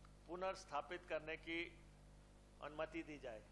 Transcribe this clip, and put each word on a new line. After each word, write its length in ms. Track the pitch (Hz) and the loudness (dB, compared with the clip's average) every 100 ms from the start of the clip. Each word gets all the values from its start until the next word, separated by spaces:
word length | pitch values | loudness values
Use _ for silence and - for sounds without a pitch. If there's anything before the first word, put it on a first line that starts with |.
| - - - | -12 -10 -4
पुनर्स्थापित 760 | 180 185 - - 180 - 175 - | 2 4 4 2 4 4 0 2
करने 280 | 156 156 160 | 2 4 0
की 400 | 165 165 170 - - - - - - - - - | 2 4 2 -2 -12 -12 -12 -14 -14 -16 -16 -6
अनुमति 420 | 147 151 156 165 | -2 2 2 2
दी 140 | 151 143 | -2 -2
जाए। 240 | 127 110 107 | -4 -4 -8